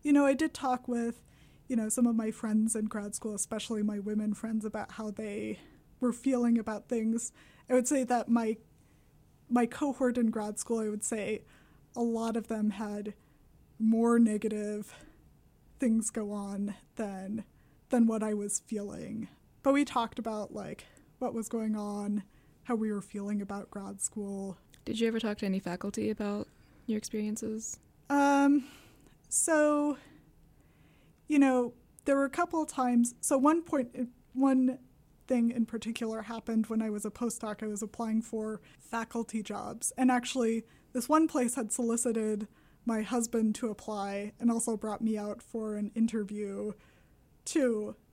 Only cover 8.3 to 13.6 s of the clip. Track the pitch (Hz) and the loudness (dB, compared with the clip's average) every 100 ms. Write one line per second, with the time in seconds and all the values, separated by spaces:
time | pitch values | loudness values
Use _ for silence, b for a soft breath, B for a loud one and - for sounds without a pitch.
8.3 | 233 226 220 - _ b b b b _ | 2 2 -2 -8 _ b b b b _
9.3 | _ _ 240 233 - 285 254 254 247 226 | _ _ 2 2 0 -2 0 0 2 0
10.3 | 220 208 214 - 233 214 214 - 220 202 | 0 -4 -6 -4 -2 -2 -4 -4 -4 -4
11.3 | 214 - b b b - - 233 226 226 | -6 -8 b b b -14 -2 0 0 -2
12.3 | 226 214 220 214 196 214 208 208 - b | -2 -4 0 0 -2 -6 -6 -8 -12 b
13.3 | b b - | b b -20